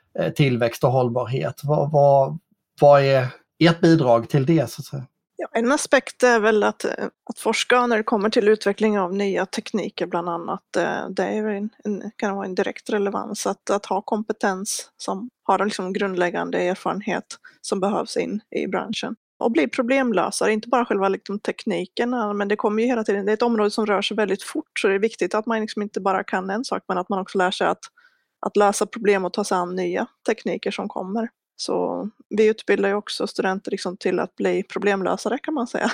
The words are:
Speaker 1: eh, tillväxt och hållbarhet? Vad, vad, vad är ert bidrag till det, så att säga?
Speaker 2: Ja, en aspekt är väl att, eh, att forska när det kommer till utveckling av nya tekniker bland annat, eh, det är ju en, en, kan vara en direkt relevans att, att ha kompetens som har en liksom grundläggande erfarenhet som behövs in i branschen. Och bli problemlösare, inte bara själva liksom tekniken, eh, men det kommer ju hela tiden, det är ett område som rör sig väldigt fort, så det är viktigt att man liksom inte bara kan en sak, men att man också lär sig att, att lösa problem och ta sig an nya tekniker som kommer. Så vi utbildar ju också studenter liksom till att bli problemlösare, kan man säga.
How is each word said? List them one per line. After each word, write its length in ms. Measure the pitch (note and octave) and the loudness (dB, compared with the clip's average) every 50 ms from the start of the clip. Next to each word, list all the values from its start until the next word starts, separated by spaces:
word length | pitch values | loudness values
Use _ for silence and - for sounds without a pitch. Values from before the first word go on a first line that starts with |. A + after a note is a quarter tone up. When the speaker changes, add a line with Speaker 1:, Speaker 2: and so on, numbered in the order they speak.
| _ _ _ - | _ _ _ -4
Speaker 1:
eh, 140 | - - - | -4 -2 2
tillväxt 520 | - D3+ C3+ B2 A2+ A#2 A#2 - - - | 2 2 2 4 2 0 0 0 0 0
och 80 | C3 B2 | 2 4
hållbarhet? 680 | C3+ B2+ A#2+ A#2 B2 B2 A2 B2+ C3+ D3+ C#3+ - - - | 2 2 2 0 -2 -4 -2 -4 -4 -4 -4 -6 -8 -2
Vad, 280 | C#3 D3+ D#3 D3 C#3+ | 0 0 0 0 2
vad, 480 | D3+ C#3+ C#3+ C#3+ C#3 C#3 C3+ C#3+ D3+ E3 - _ _ _ _ _ _ - | 4 4 6 6 6 6 4 2 0 -8 -12 _ _ _ _ _ _ 6
vad 220 | D3 C#3+ C#3+ C#3+ C#3 | 8 8 10 10 8
är 240 | C#3 C3+ C3 B2+ B2+ - - _ _ _ _ | 6 4 4 2 0 -6 -12 _ _ _ _
ert 220 | D#3+ E3+ E3 E3+ | 4 4 4 6
bidrag 480 | - E3 E3 D#3 C3+ B2 A#2 A#2 A#2 - | 6 6 6 6 6 6 4 4 4 2
till 180 | - C#3+ C3 | 0 2 2
det, 240 | C#3+ E3 D#3 B2+ A#2+ | 4 2 2 2 0
så 100 | - - | -6 -12
att 60 | C#3 | -14
säga? 180 | - - C3+ B2+ - _ _ _ _ _ - E4+ | -12 -12 -12 -12 -14 _ _ _ _ _ -12 -12
Speaker 2:
Ja, 60 | - - | -4 -2
en 200 | A#3 A3+ A#3+ C#4+ | 0 2 2 2
aspekt 500 | D4+ - - - C4 - - - - B3+ | 2 2 4 4 4 4 0 0 2 4
är 180 | B3 A#3+ A3+ | 6 6 6
väl 220 | G3+ A3 G#3+ G#3 G3+ | 4 4 4 4 2
att, 220 | G#3+ G#3+ - - | 2 0 -2 -4
eh, 220 | - - - - - - _ _ - | -6 -4 -4 -6 -8 -10 _ _ -16
att 80 | A3+ - | -16 -4
forska 480 | - A3 A3 - - - A#3+ B3 B3 | -2 -2 -2 -2 0 2 4 4 4
när 100 | A#3+ A#3 | 4 2
det 60 | G#3+ A3 | 0 2
kommer 280 | - A#3+ G#3 F#3+ A3 | 0 0 2 2 2
till 180 | - B3+ G3+ G#3 | 2 4 4 4
utveckling 500 | A3 G#3+ - G3+ G3+ - G#3+ A3 G#3 G3+ | 4 4 2 -2 0 2 2 2 2 2
av 160 | F#3 F3 F#3+ | 0 0 -2
nya 320 | G3 G3+ G3 F#3 F3 F#3 | -2 -2 0 0 -2 -2
tekniker 600 | - - A3+ - - - G#3 - G3+ - - F3 | -2 -4 -8 -8 -4 -4 -4 -4 -4 -4 -6 -6
bland 220 | F3 F#3 F3 E3+ F3+ | -4 -2 -4 -4 -4
annat, 480 | E3+ E3+ E3+ - F3+ F#3 - _ - | -4 -6 -4 -6 -8 -8 -8 _ -2
eh, 320 | F#3 E3+ D#3+ G#3 G3 - - | -2 -2 0 -2 -4 -6 -6
det 120 | F#3+ G3 F#3 | -4 -4 -2
är 100 | F#3 G#3 | -2 -2
ju 240 | G#3+ G#3+ G#3+ G#3 | -2 -2 -2 -4
en, 140 | G3 G#3 G#3+ - _ _ | -4 -4 -6 -8 _ _
en, 260 | G#3+ G#3 F#3 - G#3 - | -6 -6 -4 -6 -10 -8
kan 200 | - A#3 G3+ G3 | -6 -4 -4 -4
vara 100 | G3+ G3 | -4 -6
en 80 | F#3+ F#3 | -6 -4
direkt 360 | G#3 G3 - - - - - | -2 -2 -2 -4 -8 -6 -4
relevans 560 | A3+ G#3 G3+ G3 G3+ G3 G3 G#3+ G#3 - - | -2 0 0 -2 -2 -4 -6 -6 -8 -6 -4
att, 240 | G3 G3 - _ - | -4 -6 -6 _ -2
att 160 | G#3 G#3 - | -2 -2 -2
ha 160 | - G3+ F#3+ - | -2 -4 -4 -2
kompetens 880 | - A#3 G#3+ A3 - G#3+ - - G#3 F#3 F#3 G3+ - - - - - _ | -2 -4 -4 -2 -4 -4 -2 -2 -2 -2 -2 -6 -6 -8 -8 -10 -12 _
som 340 | _ - - F#3+ F#3+ A#3 B3+ - _ _ | _ -8 -8 -8 -8 -8 -12 -16 _ _
har 160 | - F#3+ F#3 | 0 2 2
en 60 | G3 | 2
liksom 280 | G#3+ - - F#3 F3+ F#3+ | 0 -2 -4 -6 -4 -4
grundläggande 680 | G3+ G3+ G3 F#3 F3 F3+ F3 - F3 E3+ F3 E3+ F3+ | -2 -2 -2 0 0 0 0 0 -2 -4 -2 -2 -2
erfarenhet 640 | F3+ F3+ F#3 - - E3+ E3+ G3 G#3 A3 F3 E3 - _ - - _ - _ _ | 0 0 -2 -2 -4 -4 -4 -4 -4 -4 -4 -6 -6 _ -16 -20 _ -20 _ _
som 200 | - - G#3 G3 | -6 -4 -2 -2
behövs 360 | F3+ G3+ G#3+ - - - - | 0 0 0 -2 -4 -4 -4
in 240 | - - - G3+ G#3+ - _ | -4 -4 -2 -4 -6 -8 _
i 160 | - - - | -6 -4 -4
branschen. 500 | F#3+ F#3+ F3+ - G3 A3+ - - - A3+ - _ _ _ _ | -2 -4 -4 -4 -4 -6 -8 -6 -8 -10 -12 _ _ _ _
Och 140 | - A#3+ A#3 | -2 0 2
bli 160 | D#4+ C#4+ A#3+ | 2 0 0
problemlösare, 840 | - - B3 A#3 C4 C4+ C4 A#3+ G#3 F3+ - - - - - G3+ A3 | 0 -2 0 0 2 2 2 2 0 0 0 0 -2 -2 0 0 0
inte 160 | G#3+ G#3+ A#3+ | 0 -2 0
bara 160 | C#4 B3 B3 | 0 0 0
själva 240 | - G#3+ G3 G3 G3 | 0 0 0 0 0
liksom 300 | F#3+ F#3+ - - G3 G#3 | 0 -2 -6 -8 -10 -6
tekniken, 760 | - - - - - A3+ F#3 E3+ F#3 - _ - A#3+ A#3+ B3+ | -6 -6 -8 -6 -6 -4 -4 -4 -4 -6 _ -4 -4 -2 -2
eh, 200 | A#3+ A3 G#3 G#3 | -2 -2 -2 -2
men 140 | G3+ G3+ G3+ | -4 -2 -2
det 80 | G#3+ | -2
kommer 260 | - - G#3 G#3 A3 A3+ | 0 0 0 0 2 0
ju 60 | B3+ | 0
hela 160 | C4 A3+ A3 | 0 0 0
tiden, 220 | - G3+ G3+ G3 | 0 -2 0 0
det 60 | G3+ G#3+ | 0 0
är 20 | |
ett 80 | G#3+ B3 | 0 2
område 280 | A#3+ A#3 A3 G#3 G#3 | 2 2 2 2 0
som 160 | - - G#3+ | 0 0 0
rör 160 | A3 G3+ F#3+ G3+ | 0 0 0 0
sig 140 | - G#3+ | -2 -2
väldigt 260 | A3 G#3+ F#3 F#3 G3+ - | -2 0 0 -2 -4 -6
fort, 360 | - - D4+ - - _ - | -8 -8 -10 -10 -8 _ -2
så 80 | - G3+ | 0 2
det 60 | G3 | 2
är 40 | G3 | 2
viktigt 360 | G3+ A3+ - - G3 F3+ - | 0 0 0 -2 -2 -2 0
att 120 | A3 G#3+ | -2 -2
man 140 | A#3+ A3+ A3 | -2 -2 -2
liksom 220 | A3 G#3+ - A3 G#3 | -2 -4 -4 -6 -6
inte 180 | G#3 - A3+ | -6 -6 -2
bara 240 | F#3+ G3+ F#3+ F#3+ G3 | 0 0 0 0 0
kan 260 | - - F#3+ F#3 F#3+ | -2 -4 -4 -2 -4
en 140 | G3 A3+ C4+ | -4 -4 -4
sak, 200 | - F#3+ F#3+ - - | -4 -6 -6 -4 -4
men 100 | F#3+ F3+ | -4 -4
att 100 | F3+ - | -2 -2
man 100 | G3+ F#3+ | -4 -4
också 200 | F#3+ - - G3 | -4 -4 0 2
lär 120 | F3+ F#3 | 2 2
sig 160 | G3 - F#3 | 2 0 0
att, 180 | E3+ F3+ - - - - _ _ _ _ _ _ _ _ _ | 0 0 -2 -6 -16 -20 _ _ _ _ _ _ _ _ _
att 160 | - G#3 - | -8 -2 2
lösa 300 | G#3 G#3 G3 G3+ - G#3+ | 4 4 4 4 2 -2
problem 380 | G3+ - A3+ G#3+ G3+ G3+ F#3+ F#3 | -4 -4 -2 2 2 2 2 2
och 80 | F3+ - | -2 -2
ta 120 | - G3+ | -4 -2
sig 140 | - G3+ F3+ | 0 0 -2
an 180 | F3 F3 F3+ | -2 -2 -4
nya 300 | F#3 F3+ F3 F3 G3+ A#3 - _ _ _ | -4 -4 -2 -2 -2 -4 -6 _ _ _
tekniker 440 | - A3 - - G#3 F3 G#3 - G3+ | -4 -4 -2 -2 -4 -4 -4 -4 -6
som 180 | G#3 - A3 G#3+ | -6 -6 -8 -8
kommer. 400 | - - F#3+ F#3 G3 A#3 A3 A#3 - _ _ _ _ - - | -8 -8 -8 -6 -4 -4 -4 -6 -8 _ _ _ _ -10 -6
Så 460 | - - F3 F3+ F3 F3 F3 G3+ G#3+ - _ _ _ | -4 -2 -2 -2 -2 -4 -4 -6 -8 -10 _ _ _
vi 200 | - G#3 A3 G#3+ | 0 2 4 4
utbildar 400 | A3 A3 - - G3+ G3+ G3 G3 | 2 0 0 0 0 2 2 0
ju 60 | G3 | -2
också 320 | G#3 G3+ - - - - | -2 -4 -6 -6 -6 -6
studenter 440 | G#3+ - - A3 F#3+ F#3+ G3 - - | -6 -4 -2 -2 -2 -2 -4 -4 -6
liksom 260 | - G3 - F#3 F3+ | -8 -6 -6 -8 -8
till 240 | - - F#3 F3+ E3+ | -4 -2 -2 0 0
att 160 | D#3+ - - | -2 -4 -6
bli 260 | - G3 F#3 F3 F3+ G3 | -4 -2 0 0 -2 -4
problemlösare, 760 | - - F#3 F#3+ G3+ G3 G3 F3+ F3+ F3+ F#3 - A3 A3+ C#4+ | -4 -6 -2 0 0 0 0 0 -2 -2 -2 -2 -4 -4 -4
kan 160 | - - D#4 | -4 -6 -4
man 120 | C#4+ B3 | -4 -4
säga. 220 | - - - - - | -4 -4 -2 -2 -2